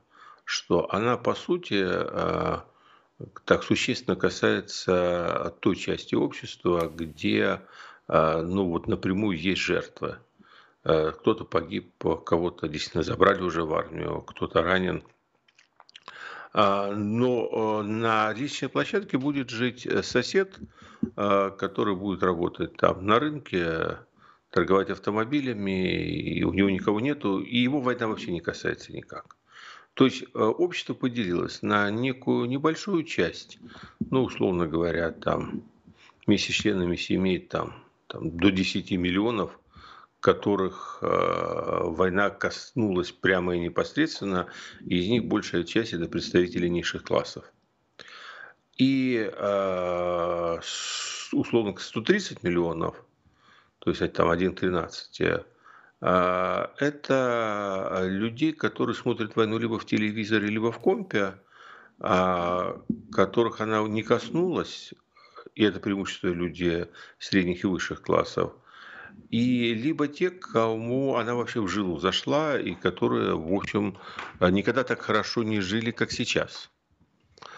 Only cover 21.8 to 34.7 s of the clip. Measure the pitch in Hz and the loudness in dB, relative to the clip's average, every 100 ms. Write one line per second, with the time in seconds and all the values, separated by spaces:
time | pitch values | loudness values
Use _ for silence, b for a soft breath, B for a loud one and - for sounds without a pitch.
21.8 | 110 92 101 90 92 85 85 - 85 - | 0 0 -2 0 2 2 0 -2 -6 2
22.8 | 87 85 98 113 151 151 - 92 85 - | 2 4 4 4 2 -4 -4 0 0 0
23.8 | 50 - - _ b b _ 95 82 98 | -2 -4 -12 _ b b _ 0 4 4
24.8 | 95 98 - 107 113 147 131 107 98 92 | 2 -2 -2 -2 0 0 -2 -2 -2 0
25.8 | 92 87 85 80 85 85 87 90 98 92 | 0 0 -2 -2 -2 0 2 4 4 4
26.8 | 107 104 135 143 104 95 - 120 123 147 | 0 0 0 -2 0 -2 0 2 2 2
27.8 | 123 120 113 98 78 85 - - - - | 0 0 -2 -4 -4 -6 -4 -4 -4 -6
28.8 | - - - - - - _ B B B | -10 -14 -14 -16 -18 -20 _ B B B
29.8 | B - 131 - - 117 110 - 175 - | B 4 4 2 -6 0 2 2 0 -2
30.8 | - 120 131 120 92 87 87 - 104 104 | -6 -4 -4 -2 -2 0 -2 -4 2 2
31.8 | 101 110 131 127 - 123 120 139 156 160 | 2 0 -2 -2 0 0 0 0 0 0
32.8 | - 175 135 - 82 - - - B B | -2 -2 -2 0 0 -2 -14 -20 B B
33.8 | B B - 131 110 - 107 87 82 | B B 0 2 2 2 2 2 2